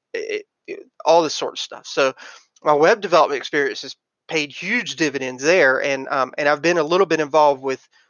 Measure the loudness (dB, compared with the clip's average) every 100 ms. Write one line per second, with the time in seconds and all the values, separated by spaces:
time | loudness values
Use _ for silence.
0 | _ -10 -8 -8 -10 _ -16 -16 -18 -6
1 | 2 2 2 -4 -8 -8 -12 -14 -8 -2
2 | -2 -2 -14 -20 _ _ 0 4 4 2
3 | 2 2 4 0 -4 -2 -2 -4 -12 -18
4 | _ _ -8 -6 -6 -8 -6 -6 -6 -4
5 | -2 -2 -6 -4 2 4 4 2 -2 -4
6 | -4 -2 -2 -2 0 0 0 0 2 2
7 | 2 0 2 4 4 2 -4 -8 _ _